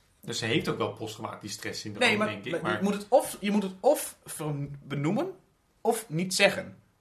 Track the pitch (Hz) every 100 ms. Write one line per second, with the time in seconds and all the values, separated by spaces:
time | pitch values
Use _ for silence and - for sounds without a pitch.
0 | _ _ - 117 113 151 - 110 104 -
1 | 110 - 107 - 104 - 107 - 107 101
2 | 240 208 214 196 - 170 110 107 202 202
3 | - 277 - - 202 208 190 - 254 302
4 | - - - - 151 143 143 - 143 139
5 | 147 226 370 - _ _ _ _ 226 -
6 | - 156 185 185 196 - 92 - _ _